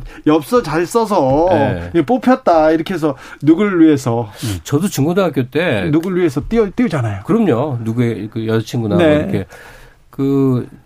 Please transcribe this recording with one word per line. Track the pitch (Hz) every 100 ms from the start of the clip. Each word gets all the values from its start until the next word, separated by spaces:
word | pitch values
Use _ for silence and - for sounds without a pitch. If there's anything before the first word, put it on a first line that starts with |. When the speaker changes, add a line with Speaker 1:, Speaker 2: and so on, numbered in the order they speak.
| - - 151
Speaker 1:
엽서 | 156 - 247
잘 | 156 160
써서 | 170 233 208 196 131 277 -
Speaker 2:
네. | 160 135 90 85
Speaker 1:
이게 | 170
뽑혔다 | 147 247 247 254 - 165 156
이렇게 | 160 165
해서 | 180 156 131 - -
누굴 | 139 165 208 175
위해서. | 160 143 131 117 110 - 117 90
Speaker 2:
저도 | - 143 196
중고등학교 | - 143 180 180 139 127
때 | 147 175 107 95
Speaker 1:
누굴 | 151 180 180
위해서 | 170 139 -
띄워, | 233 202 -
띄우잖아요. | 240 156 113 101
Speaker 2:
그럼요. | - 220 202 117 151 117
누구의 | 113 113 117 101 107
그 | 117 110
여자친구나 | 113 110 127 110 135
Speaker 1:
네. | 160
Speaker 2:
뭐 | 151
이렇게 | - 104 92 - - - - _ _
그, | - 135 139 135 123 - -